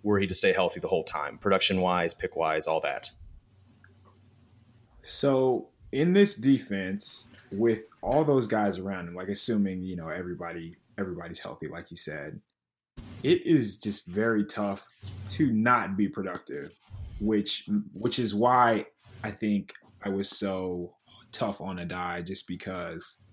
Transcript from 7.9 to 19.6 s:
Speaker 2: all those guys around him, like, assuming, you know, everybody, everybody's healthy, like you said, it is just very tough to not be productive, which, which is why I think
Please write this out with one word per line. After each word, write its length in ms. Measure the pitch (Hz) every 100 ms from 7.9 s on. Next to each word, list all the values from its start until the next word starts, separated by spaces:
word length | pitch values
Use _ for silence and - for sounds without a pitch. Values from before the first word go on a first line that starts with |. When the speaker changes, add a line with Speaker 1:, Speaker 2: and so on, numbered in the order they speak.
| _
Speaker 2:
all 240 | 98 139 151
those 220 | 135 107
guys 300 | 110 104 90
around 300 | 95 95 85
him, 80 | 87
like, 140 | 92
assuming, 540 | 101 - 107 98 92
you 120 | 92 90
know, 140 | 80
everybody, 680 | 87 90 87 170 85 165 - _ -
everybody's 420 | 190 170 170 170
healthy, 280 | - - 76
like 220 | 170 -
you 80 | 85
said, 440 | - 76 73 - _ _ _ _ _ - - -
it 220 | 131 175 -
is 320 | 156 110 -
just 280 | 107 101 -
very 380 | 92 113 110
tough 440 | 101 - 101 98 - _ - - -
to 220 | - 147
not 440 | 110 117 120 117 98
be 120 | 101
productive, 640 | - 92 87 - - - _ _ - - -
which, 480 | 101 107 101 - - 104 104
which 260 | 92 117 123
is 160 | 113 101
why 500 | 120 123 120 107 - _ - -
I 80 | 107
think 420 | 101 110 101